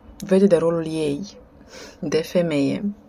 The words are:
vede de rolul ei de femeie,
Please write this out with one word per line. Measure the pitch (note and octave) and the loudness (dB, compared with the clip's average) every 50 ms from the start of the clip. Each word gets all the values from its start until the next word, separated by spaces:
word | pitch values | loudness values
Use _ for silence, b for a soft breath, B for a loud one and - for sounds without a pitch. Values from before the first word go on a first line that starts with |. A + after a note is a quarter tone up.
| - - - - | -20 -20 -18 -10
vede | - - F#3+ F#3+ G3 | -2 2 4 4 6
de | F#3+ F3 | 6 6
rolul | D#3 E3 E3+ E3+ E3+ D#3+ | 4 4 2 0 0 -2
ei | D#3+ D#3+ D#3+ D#3 D3 C#3+ C#3+ G3 - - - - - - - B B B B B B B B | -4 -4 -2 -2 -2 -2 -4 -6 -12 -16 -20 -20 -20 -20 -20 B B B B B B B B
de | - D3+ D3+ D#3 | -6 -2 -2 -2
femeie, | D#3+ - - F#3 F3 E3 D3+ C#3+ C#3 C3+ - - G#3 G#3 - - - | -2 0 0 0 0 0 0 0 0 0 -2 -2 -4 -6 -8 -8 -14